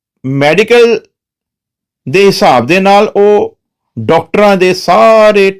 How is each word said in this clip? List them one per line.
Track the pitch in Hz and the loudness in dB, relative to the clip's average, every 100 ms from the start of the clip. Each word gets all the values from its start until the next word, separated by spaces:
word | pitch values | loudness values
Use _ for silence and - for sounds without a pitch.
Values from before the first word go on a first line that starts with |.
| _ _ | _ _
ਮੈਡੀਕਲ | 131 139 147 170 214 240 233 226 - _ _ _ _ _ _ _ _ _ 127 | -8 -4 -2 -2 0 0 0 -2 -8 _ _ _ _ _ _ _ _ _ -6
ਦੇ | 175 202 | 0 0
ਹਿਸਾਬ | 185 190 123 123 | 0 0 0 0
ਦੇ | 185 | -2
ਨਾਲ, | 190 202 214 | 2 0 0
ਉਹ | 202 208 208 226 _ _ _ _ 120 | 0 0 0 -2 _ _ _ _ -10
ਡਾਕਟਰਾਂ | 110 160 - 202 208 190 | -4 -4 -2 -2 0 0
ਦੇ | 185 | -2
ਸਾਰੇ | 185 - 202 226 220 214 208 196 196 | -2 -2 0 2 4 2 2 0 -2